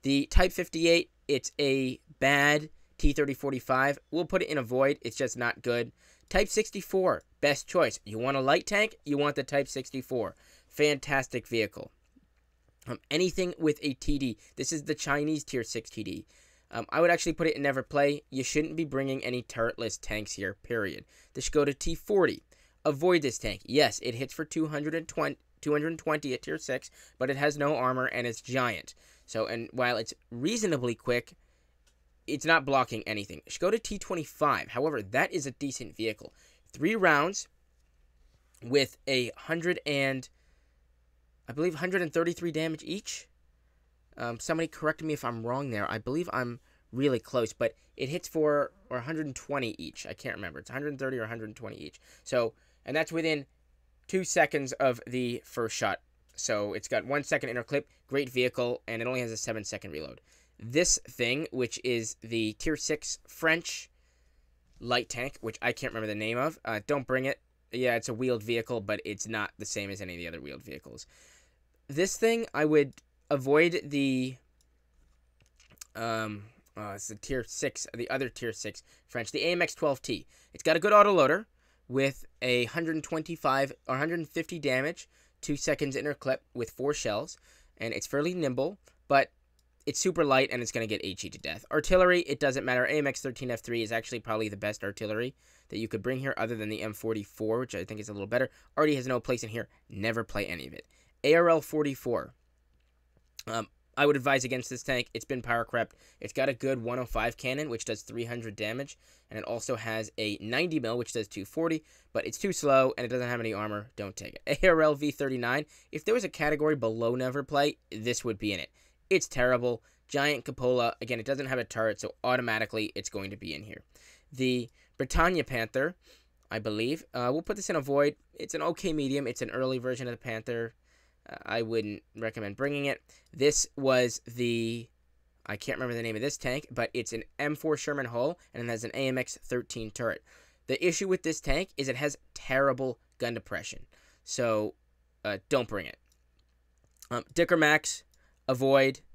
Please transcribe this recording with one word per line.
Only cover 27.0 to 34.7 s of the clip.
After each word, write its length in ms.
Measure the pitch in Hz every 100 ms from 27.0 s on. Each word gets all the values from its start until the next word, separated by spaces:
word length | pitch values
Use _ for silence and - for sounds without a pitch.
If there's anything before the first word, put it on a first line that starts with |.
| - _
but 120 | 131
it 60 | 135
has 200 | 147 147
no 200 | 143 147
armor 300 | 127 127 127
and 200 | 120 120
it's 140 | 113
giant. 560 | - 131 123 92 - - _ _
So, 220 | _ 110 110
and 220 | 117 117
while 260 | 120 123 117
it's 140 | 113 - _
reasonably 640 | 120 147 226 208 147 123 117
quick, 380 | - 120 - - _ _ _ _ _ _ _ _ -
it's 180 | 139
not 200 | 156 165
blocking 380 | 135 135 127 113
anything. 360 | - 104 98 76 -
It 60 |
should 80 | -
go 100 | 180
to 80 | 220
T 200 | - 208
twenty-five. 680 | - 180 143 - 151 107
However, 320 | 65